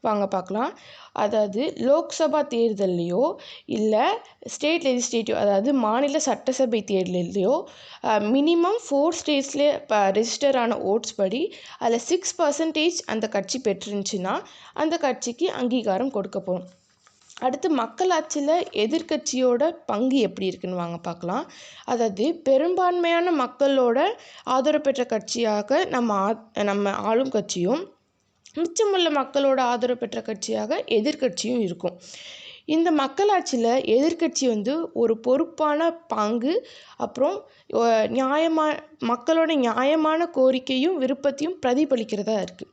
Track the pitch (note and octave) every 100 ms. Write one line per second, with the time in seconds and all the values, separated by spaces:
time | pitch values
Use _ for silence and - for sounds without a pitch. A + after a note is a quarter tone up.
0 | A#3+ G#3 G3 F#3+ F3+ G3+ C#4 - - -
1 | - - G#3 A3 G#3 G3 D4 - A#3 D4
2 | E4 - D#4 D4+ D4 A#3 A#3 G3+ G3 F3+
3 | E3+ F3+ C#4+ - - - - A3+ G#3+ G#3+
4 | D4 A4 - _ - - D4 E4 C#4 B3
5 | A#3+ A#3 A3 A3 G#3 G3 A3+ C#4 A3 A3+
6 | C#4+ D4 C#4+ A3 - C4 C4 A3+ G3+ G3
7 | F#3 F3+ F3 F#3+ F#3+ D4 - - - -
8 | - G#3+ G#3 C4 D4 E4+ E4+ A4+ - C#4
9 | D4+ E4+ - C#4+ C4+ C#4+ D4 - - G#3+
10 | G3 G3 A3+ - C#4 C4 A#3 A#3 F#3+ G#3+
11 | A#3 - F#3+ A3+ F4+ - - - A#3+ A#3
12 | - F4+ F#4+ - D#4+ C#4+ D#4+ D#4+ D#4+ E4
13 | - A3 G#3+ G#3 G3 B3+ A3+ G3 G#3 G#3
14 | G3 G3+ F3+ B3+ G#4+ - - - D#4 E4
15 | D4 B3+ - A#3 F4 - B3 B3+ A3 F#3+
16 | C4 A3 G3 G3 F#3+ F3+ F3+ _ _ _
17 | _ _ _ - B3+ C4+ F#4 D4 A3+ -
18 | F#4 E4+ - D4 C#4+ E4+ - - G#3+ D#4+
19 | D#4+ D#4 - B3 B3+ A#3+ D4+ E4+ - G#3
20 | B3+ C4+ G3+ F3+ F#3+ F3+ F3+ F3+ E3+ E3+
21 | F3 E3+ F3 G#3 E4 - - - - A#3+
22 | A3+ F#3+ C4 E4 - C4+ E4 F4+ F4+ F4+
23 | E4+ E4+ F4 D#4+ B3+ - C#4 C4+ B3 A#3+
24 | F4 A#4+ - - - B3+ C4+ D4+ D4 C4+
25 | A#3+ A3 G#3+ A#3+ A#3 G#3 G#3 C#4+ F#4+ B3+
26 | A#3+ G3+ G3 A3 - - G3+ G3+ G3+ G3
27 | G3+ A3+ C4+ A#3 G3+ F#3 F3 C#4 F#4+ _
28 | _ _ _ _ - - F4 - G#4+ F#4+
29 | E4+ D4 C4+ C#4+ C#4 C4+ B3 A#3+ A#3+ B3
30 | A3+ A3+ A3 G#3+ - A3 G#3+ D#4+ - A3
31 | A3 D4 C4 F3 G#3+ B3 G3+ F3 F3+ F3+
32 | - - - - - - - D#4 E4+ D#4
33 | C4+ D4+ G4+ F#4+ F4 B3+ A#3 B3+ - A3+
34 | D4+ E4+ E4 - C4 G#3+ G#3 D4+ E4 -
35 | A#3 A3+ A#3 C4 E4 - D4+ D4 E4 E4
36 | - A3 G#3+ A#3 B3 F#4+ B4+ - - -
37 | A3 - C#4+ G4+ - _ _ - A#3 A3+
38 | G#3+ A#3+ C4 D4 E4 D#4+ D4+ D4+ - -
39 | A#3 B3 - D#4+ D#4+ D#4 A#3+ A3+ C4+ D#4+
40 | D#4 D#4+ E4+ D4+ C4 C4 C4 C4 D4 F4+
41 | C4 C#4 C#4 C#4 D4+ F#4 B3+ B3 D4+ B3+
42 | A3 G3+ G3+ A3 F3+ - -